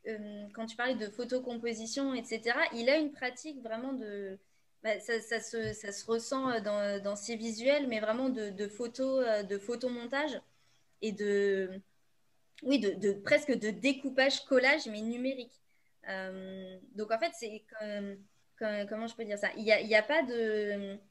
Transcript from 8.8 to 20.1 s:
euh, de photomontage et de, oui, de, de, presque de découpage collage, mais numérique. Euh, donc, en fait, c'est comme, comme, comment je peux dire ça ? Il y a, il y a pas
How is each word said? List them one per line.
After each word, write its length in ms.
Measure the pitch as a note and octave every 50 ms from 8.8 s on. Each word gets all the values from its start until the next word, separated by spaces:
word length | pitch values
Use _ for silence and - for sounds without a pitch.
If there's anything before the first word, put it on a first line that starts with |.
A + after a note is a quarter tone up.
| A#3+ A#3 A#3 - C4 C4+ C4 C4 B3+ A#3
euh, 160 | A3 G#3 G#3
de 140 | F#3+ G3+ G3+
photomontage 840 | G3 - A#3+ A#3 B3 B3+ A#3+ A#3+ A#3 A#3+ C4+ C#4 D4 D4+ B3 G3 - _ _ _ _ _ _ _ _ _ _ _
et 100 | - A3
de, 600 | G3+ G#3+ G#3 G#3 G3+ G3+ G3+ G3+ G3 F#3+ F#3+ F#3 F#3 F#3+ - _ _ _ _ _ _ _ _ _ _ _ _ _ _ - -
oui, 160 | B3+ C#4 C4+
de, 120 | G3+ G3
de, 220 | F3 F#3 G3 G3+ G3
presque 380 | G3+ - - D4 D4 D4 -
de 200 | B3 - - G#3+
découpage 760 | G#3 - - C4+ C#4 C#4 - C4+ C4 - C4 C#4 C#4 - -
collage, 400 | - C#4 B3+ B3+ C4 D4 D#4+ - A#3
mais 120 | G#3+ G#3+
numérique. 500 | G#3+ A3+ A#3 A#3+ B3 C4 C4+ C4 A#3+ A#3 - _ _ _ _ _ _ _ _ _ - -
Euh, 680 | F#3+ F#3+ F#3+ F#3+ F#3+ F#3+ F#3+ F#3+ F#3+ F#3+ F#3 F#3 F#3 F#3 F#3 - -
donc, 160 | G3 G#3+ G#3+
en 80 | A3 A3+
fait, 120 | D#4+ E4+ - -
c'est 260 | A#3+ G#3+ G#3 G#3+ _ _ - G#3+
comme, 380 | G#3+ G#3 G#3 G#3 G3+ G3+ G3 G3 G3 _ _ _ _ _ _ -
comme, 280 | A3+ G#3+ G#3 G#3 G3+ G3+
comment 200 | A3 G#3+ A3+ A3+
je 80 | -
peux 100 | - A#3
dire 120 | G#3 G#3 G3+
ça ? 120 | G#3 F#3+ - -
Il 80 | A3
y 80 | A3 G#3+
a, 80 | G3
il 80 | F#3+ -
y 60 | A3
a 80 | G#3+ G#3+
pas 200 | -